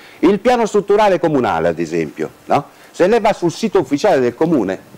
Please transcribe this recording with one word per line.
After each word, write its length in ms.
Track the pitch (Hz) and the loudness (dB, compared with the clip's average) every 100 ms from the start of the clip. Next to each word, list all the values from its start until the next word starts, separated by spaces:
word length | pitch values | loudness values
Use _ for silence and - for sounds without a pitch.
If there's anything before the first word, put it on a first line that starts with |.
| - - | -20 0
Il 180 | 170 202 | 0 2
piano 260 | 247 247 | 0 0
strutturale 540 | 214 208 185 208 214 180 | 0 -2 0 2 2 2
comunale, 500 | 165 143 110 82 85 | 0 0 0 0 -2
ad 100 | 82 | -2
esempio, 520 | 80 85 76 - 76 - - | -4 -4 -6 -6 -10 -10 -4
no? 220 | 123 - - - | -2 -2 -16 -18
Se 140 | - 180 | -2 2
lei 140 | 233 | 2
va 140 | 208 | 0
sul 180 | - 170 | 0 -4
sito 260 | - 220 196 | -4 -2 -2
ufficiale 420 | 143 143 214 147 | 0 0 2 2
del 140 | 120 | 0
comune, 440 | - 160 151 98 92 - | 0 0 0 -2 -6 -12